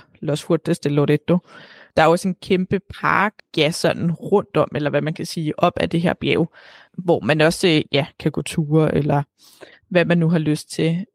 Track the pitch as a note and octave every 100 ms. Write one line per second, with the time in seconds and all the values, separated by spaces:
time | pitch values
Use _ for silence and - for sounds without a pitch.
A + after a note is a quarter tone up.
0 | - - D#3 D3 - D#3+ - E3+ D3 C#3+
1 | D3 D3+ - F3 - - - - - -
2 | D#3 F3 F#3+ F3 - F#3 F#3 G3 - -
3 | D3+ D#3+ G3+ - _ - D3+ F3 F3 -
4 | D#3 D#3+ - G3+ G#3 D3+ - - D3 C#3
5 | D3 D#3+ E3 - D#3 - F3 - E3+ E3+
6 | E3+ - C#3 - E3 - - - _ -
7 | F3+ D3+ G#2 D#3 D#3 - F#3+ D#3 - C#3
8 | C#3 - D#3 D3 D3 - D3 D#3 D#3 -
9 | D3 C#3+ C#3+ _ _ - - - - F3
10 | D#3+ F3 E3 E3+ D3+ D3+ - - D#3+ E3+
11 | -